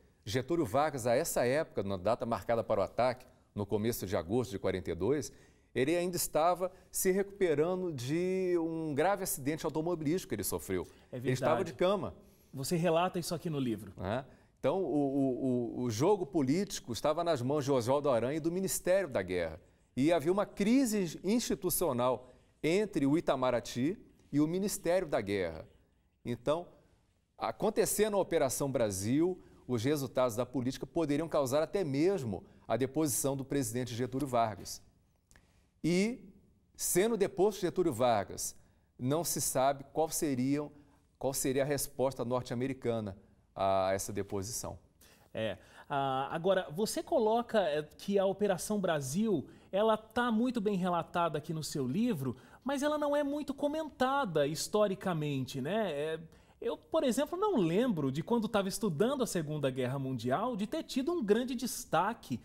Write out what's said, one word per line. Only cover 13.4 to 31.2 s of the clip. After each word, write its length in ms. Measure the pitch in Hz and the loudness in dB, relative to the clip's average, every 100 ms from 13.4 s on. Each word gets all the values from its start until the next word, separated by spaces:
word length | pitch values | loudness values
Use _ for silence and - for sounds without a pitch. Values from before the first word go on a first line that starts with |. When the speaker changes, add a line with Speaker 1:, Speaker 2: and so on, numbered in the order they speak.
| 175 | -4
Speaker 2:
no 80 | 147 | -2
livro. 340 | 127 104 101 - | -2 -2 -6 -8
Speaker 1:
Né? 280 | 92 120 143 - _ _ | -4 -4 -6 -16 _ _
Então, 200 | 131 185 | 0 0
o, 60 | 160 | 0
o, 920 | 147 139 139 135 123 135 123 117 117 | 2 2 2 2 2 0 0 -2 -2
o, 20 | |
o 80 | 123 | -4
jogo 340 | 107 165 208 | 2 2 2
político 680 | 185 165 131 170 196 - - | 0 0 2 2 0 -6 -8
estava 320 | 110 147 156 | -2 0 0
nas 180 | 170 147 | 0 0
mãos 220 | 127 151 | 0 0
de 80 | 131 | 2
Oswaldo 360 | 135 113 143 143 | 2 2 2 4
Aranha 260 | 117 120 156 | 2 2 0
e 40 | |
do 120 | 156 | -2
Ministério 560 | 175 190 - 180 190 170 | -2 -2 -2 2 2 2
da 140 | 117 | -2
Guerra. 380 | 90 90 82 82 - _ _ 123 | -2 -2 -2 -6 -16 _ _ 0
E 160 | 147 | 2
havia 180 | 170 147 | 2 2
uma 160 | 196 190 | 0 -2
crise 720 | - 202 262 254 214 175 - | 0 2 4 4 0 -2 -4
institucional 1080 | 175 233 - 196 180 - 175 120 127 117 - - _ _ | 0 0 0 -2 -2 0 0 2 2 0 -6 -20 _ _
entre 440 | 151 190 208 165 135 | 0 2 0 2 2
o 120 | 156 | 2
Itamaraty 800 | - 139 127 120 - 120 139 214 - _ _ | 2 2 2 0 -2 -2 -2 -2 -10 _ _
e 100 | 143 | 0
o 60 | 151 | 2
Ministério 600 | 185 202 - 165 185 165 | 0 -2 -2 0 0 2
da 120 | 139 | -2
Guerra. 460 | 98 101 87 78 - - _ _ _ _ | 0 0 0 -4 -12 -20 _ _ _ _
Então, 440 | 123 117 - 160 175 - _ _ _ _ _ - | -8 -4 -2 -2 -4 -16 _ _ _ _ _ -6
acontecendo 800 | 104 - 202 220 185 - 214 202 | -6 -2 0 2 2 2 2 2
a 40 | |
Operação 500 | 165 165 135 - 143 | 2 2 2 0 -2
Brasil, 720 | 131 110 95 104 143 175 180 - - - | 2 0 0 0 2 2 -2 -10 -18 -4
os 160 | 123 | -2
resultados 540 | 127 151 135 - 127 110 | 0 0 -2 0 0 0
da 100 | 120 | -4
política 400 | 139 123 - 135 | -2 -4 -6 -6
poderiam 420 | 170 156 143 | -2 0 0